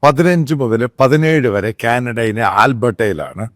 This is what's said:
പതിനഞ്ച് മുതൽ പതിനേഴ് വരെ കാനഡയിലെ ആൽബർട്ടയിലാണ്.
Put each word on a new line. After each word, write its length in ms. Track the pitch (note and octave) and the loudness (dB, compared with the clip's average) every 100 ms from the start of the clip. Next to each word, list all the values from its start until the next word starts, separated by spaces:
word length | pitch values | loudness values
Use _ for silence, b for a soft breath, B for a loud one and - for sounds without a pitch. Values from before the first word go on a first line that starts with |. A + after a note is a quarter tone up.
പതിനഞ്ച് 520 | C#3+ C#3 F3 F3 C#3+ | 2 2 0 0 0
മുതൽ 340 | D3+ B2+ A2+ A#2+ _ | -2 0 0 -2 _
പതിനേഴ് 480 | C3+ D3+ D#3+ D#3+ B2 | 2 2 2 2 2
വരെ 260 | G2+ G2+ G#2+ | 0 -4 -4
കാനഡയിലെ 580 | A#2 A#2+ B2 A2+ A2+ G#2+ | -2 -2 -2 -2 -2 0
ആൽബർട്ടയിലാണ്. 1040 | A2 F#2+ A#2 B2 A#2+ G#2+ A2 E2+ C#2 D#2+ A2 | 0 4 2 2 -2 0 -2 -2 -6 -10 -12